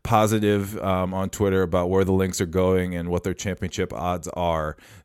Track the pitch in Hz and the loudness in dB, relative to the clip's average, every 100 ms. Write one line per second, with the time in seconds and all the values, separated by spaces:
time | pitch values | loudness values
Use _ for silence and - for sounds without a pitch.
0 | - 110 107 110 104 104 98 107 95 92 | 0 2 4 2 2 2 -2 -4 -2 0
1 | 92 95 95 - 98 95 87 90 90 95 | -2 -2 -4 0 2 2 2 0 2 2
2 | 95 95 92 90 87 92 92 92 90 87 | 4 2 2 -2 -2 2 2 2 0 -4
3 | 85 87 95 87 101 90 90 - 90 53 | -2 -2 -2 -4 -6 -6 -6 -4 -4 -4
4 | 87 90 87 - 87 80 78 - - - | -4 -4 -6 -4 0 0 -2 -8 -18 -20